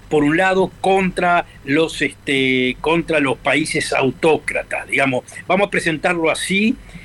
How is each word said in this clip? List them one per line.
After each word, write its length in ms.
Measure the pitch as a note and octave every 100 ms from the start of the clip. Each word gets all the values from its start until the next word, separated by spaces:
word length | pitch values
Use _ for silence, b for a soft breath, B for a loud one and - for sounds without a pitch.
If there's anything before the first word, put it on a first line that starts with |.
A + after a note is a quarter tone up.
| -
por 140 | D#3
un 140 | D3 D#3+
lado, 340 | F#3+ F#3+ F#3 -
contra 640 | F#3+ F#3+ F#3 F#3 F3 F3 D#3 B -
los, 360 | D3 D#3+ -
este, 760 | D3+ - - C3+ C3 C3 B2+ B2
contra 400 | D3+ E3+ E3 D#3
los 180 | C#3 D3
países 540 | C#3 C#3 D#3 D#3 -
autócratas, 920 | B2+ C3+ B2+ D#3+ D3+ - - - - -
digamos. 380 | C3+ C3+ B2+ - B B
Vamos 200 | F#3+ G3+
a 20 |
presentarlo 640 | F3+ E3+ D#3 F#3 F3 D#3+
así, 440 | C3+ - G3 G#3+ - B B